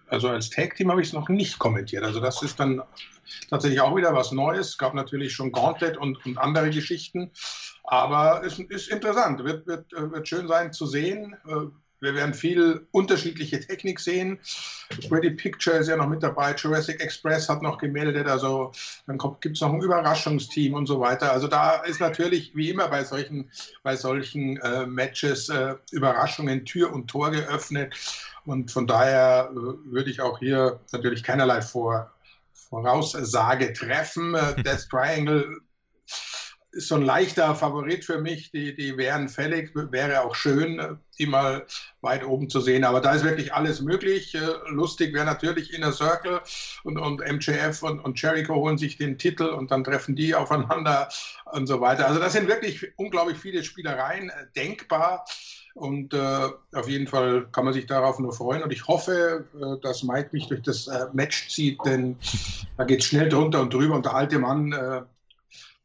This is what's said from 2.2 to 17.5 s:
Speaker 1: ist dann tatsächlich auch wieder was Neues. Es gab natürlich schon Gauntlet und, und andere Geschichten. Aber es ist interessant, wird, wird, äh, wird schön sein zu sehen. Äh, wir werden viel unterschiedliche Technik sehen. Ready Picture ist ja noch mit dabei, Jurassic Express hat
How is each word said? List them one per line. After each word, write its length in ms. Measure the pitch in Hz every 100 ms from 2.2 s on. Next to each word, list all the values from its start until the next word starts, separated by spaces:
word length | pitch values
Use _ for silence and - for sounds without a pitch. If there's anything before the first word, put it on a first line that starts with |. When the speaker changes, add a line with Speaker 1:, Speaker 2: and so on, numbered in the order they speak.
| 127 -
Speaker 1:
ist 160 | 143 -
dann 220 | 135 131 - - - - - - -
tatsächlich 320 | 139 143 135
auch 140 | 139 185
wieder 180 | 170
was 180 | 139 120
Neues. 360 | 135 147 185 180
Es 100 | -
gab 160 | 127
natürlich 400 | 139 131 139 131
schon 180 | - 131
Gauntlet 460 | 127 156 - 170 151
und, 260 | 139 127 127
und 120 | 123
andere 320 | 139 156 151
Geschichten. 640 | 151 - 117 - 180 180 - - - - - -
Aber 580 | 127 135 147 156 175 180
es 140 | -
ist 280 | - 196 -
interessant, 540 | 208 214 226 208 135
wird, 240 | 135 160 175
wird, 240 | 165 -
äh, 180 | 165 156
wird 160 | 160 156
schön 200 | 170 170
sein 240 | 165 165
zu 140 | - 147
sehen. 500 | 143 170 208 208 - 156
Äh, 180 | 156 147 - _ _
wir 160 | 139 139
werden 180 | 147
viel 520 | - 165 175 165 160 -
unterschiedliche 680 | 190 190 185 165 160 151 170
Technik 380 | - 185 190 -
sehen. 400 | 175 185 185 190 - - - - - - -
Ready 220 | 160 165
Picture 460 | 156 - - 170 160
ist 100 | 156
ja 80 | 160
noch 120 | 147
mit 140 | 156
dabei, 320 | 156 147 143
Jurassic 480 | 139 151 156 156 156
Express 460 | 156 - 160 160
hat 140 | 156